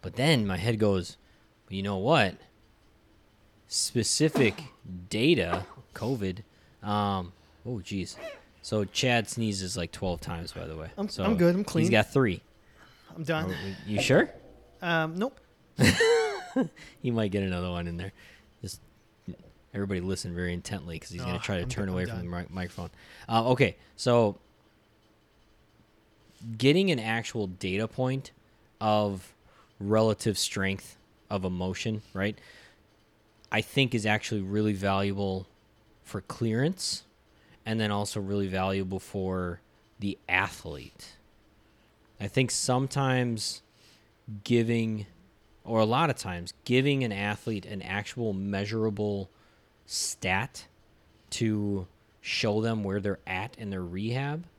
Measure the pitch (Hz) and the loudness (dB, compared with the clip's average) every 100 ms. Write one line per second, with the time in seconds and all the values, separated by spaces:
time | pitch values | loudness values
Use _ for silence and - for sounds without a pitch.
0 | 92 107 139 147 104 92 101 110 104 98 | -10 0 4 4 2 0 0 2 4 4
1 | 87 - _ _ _ _ _ 98 98 98 | 0 -10 _ _ _ _ _ -4 -2 0
2 | 104 160 98 - - _ _ _ _ _ | 4 4 4 0 -18 _ _ _ _ _
3 | _ _ _ _ _ _ _ - - 123 | _ _ _ _ _ _ _ -4 0 0
4 | 107 - 156 - 120 - 139 - - 90 | 0 2 2 4 2 2 -12 -18 -14 -14
5 | 90 104 135 160 82 87 92 - - - | -6 0 4 4 2 -2 -6 -16 -18 -8
6 | 113 131 98 90 107 _ - _ 104 104 | -4 -2 -2 -4 -10 _ -20 _ -2 0
7 | 101 95 87 - - - - 120 90 98 | 2 0 -4 -12 -20 -16 -8 -8 -4 -4
8 | 87 - 640 571 - _ - 107 98 - | -4 -8 -12 -14 -20 _ -4 -2 0 0
9 | 131 120 107 - 113 98 92 87 85 - | 2 2 0 -2 -2 -2 -4 -4 -6 -4
10 | 95 85 - 85 82 - 82 78 78 - | -4 -4 -4 -8 -8 -10 -10 -8 -10 -8
11 | 202 - - 208 170 175 208 - 117 110 | -8 -2 0 4 4 4 0 0 4 4
12 | 104 143 123 85 - _ _ - - - | 4 4 2 2 -8 _ _ -20 -20 -20
13 | - - 160 160 92 90 98 95 - 104 | -20 -12 -4 -2 -2 -4 -6 -10 -4 -2
14 | - 139 262 - - - - - 175 165 | 6 6 6 -2 -20 -20 -20 -10 -2 0
15 | 160 170 233 - _ _ _ - - - | 0 -2 -4 -6 _ _ _ 4 4 6
16 | 453 466 440 403 719 - 170 - - - | 4 4 2 -4 -4 -2 -2 -4 -20 -8
17 | 131 113 107 101 95 90 90 87 87 85 | -2 0 0 0 0 -2 -2 -4 -4 -6
18 | 98 - - - _ _ 95 - - _ | -8 -12 -20 -20 _ _ -12 -12 -18 _
19 | _ _ - - - - _ 101 98 95 | _ _ -16 -16 -18 -20 _ -6 -2 -2
20 | 90 95 90 87 90 87 - 101 80 82 | -2 -4 -4 -4 -2 -2 -4 -8 -8 -10
21 | - 87 123 120 - 95 - - 98 92 | -10 -8 -4 -4 -2 -2 -2 -2 -2 -2
22 | 90 92 87 87 87 92 90 - 87 - | -2 -4 -6 -6 -6 -8 -8 -8 -10 -12
23 | - - - 117 113 127 113 - - - | -20 -20 0 2 4 6 4 2 -16 -4
24 | - 120 110 98 _ _ _ _ _ _ | 4 6 6 2 _ _ _ _ _ _
25 | _ _ _ _ _ _ _ _ _ _ | _ _ _ _ _ _ _ _ _ _
26 | _ _ _ _ 117 110 127 160 196 143 | _ _ _ _ -12 2 4 6 4 2
27 | 110 113 113 117 98 92 98 95 110 - | 0 -2 -2 -4 -4 -4 -4 -2 -2 -2
28 | 127 131 131 - _ _ _ _ 107 107 | -2 -2 -6 -20 _ _ _ _ 2 4
29 | 104 95 - _ _ - _ _ 101 107 | 4 -2 -10 _ _ -20 _ _ 2 4
30 | 113 104 - 98 - - 98 95 - - | 4 4 0 0 -2 -2 -2 -2 -8 -20
31 | _ _ _ 104 92 90 92 92 120 107 | _ _ _ -4 -2 -2 -2 -2 -4 -6
32 | - 95 101 107 - - - _ _ _ | -6 -2 -2 -2 -14 -20 -20 _ _ _
33 | _ _ _ _ _ 110 - - 131 113 | _ _ _ _ _ -2 0 2 2 2
34 | 107 107 - 107 95 104 107 98 98 98 | 2 2 0 -4 -2 2 2 2 2 2
35 | 101 98 98 95 92 _ _ _ _ _ | 0 0 -2 -2 -6 _ _ _ _ _
36 | - 104 - - 117 110 147 185 - - | -10 -10 -8 -4 0 2 0 0 -6 -6
37 | - _ _ _ _ - - 110 107 101 | -10 _ _ _ _ -16 -4 0 2 0
38 | 104 - 98 101 98 95 95 98 95 95 | -2 -4 -2 0 0 0 0 0 -2 -4
39 | - 101 92 92 90 87 _ _ _ _ | -6 -4 -2 -2 -2 -6 _ _ _ _
40 | 98 92 - 92 98 - - 73 - - | -6 -6 0 0 0 -4 -12 -12 -14 -20
41 | - - _ _ _ _ _ _ _ _ | -20 -20 _ _ _ _ _ _ _ _
42 | _ _ 101 - 127 - - 127 135 - | _ _ -4 0 0 0 0 0 0 0
43 | 135 127 123 113 - - _ _ - - | 2 2 2 -2 -4 -8 _ _ -20 -20
44 | _ _ - 104 - 120 117 117 113 110 | _ _ -14 -12 2 4 4 2 0 -2
45 | 101 - - _ _ - - 113 110 123 | -6 -14 -20 _ _ -20 -2 2 4 4
46 | 165 127 - 87 87 - - 123 135 139 | 2 0 -4 -6 -8 -12 2 4 4 2
47 | 123 98 101 104 - 107 90 104 - - | 0 0 -2 -2 -4 -4 -4 -10 -2 -2
48 | - - 113 95 98 101 101 113 110 104 | -2 -4 -2 -2 -2 -2 -2 0 0 0
49 | 104 101 95 _ _ _ _ _ - - | -2 -2 -6 _ _ _ _ _ -8 -6
50 | - - - 92 123 - - _ _ _ | -4 -4 0 2 0 -8 -20 _ _ _
51 | _ _ _ - 113 107 104 98 90 _ | _ _ _ -2 0 2 0 -4 -6 _
52 | _ _ - - 113 104 113 113 101 98 | _ _ -6 -2 2 2 0 0 0 -2
53 | 101 98 - 92 107 - 104 95 87 90 | -2 -4 -4 -6 -6 -8 -8 -6 -6 -4
54 | 110 123 139 151 170 | -4 -4 -4 -6 -10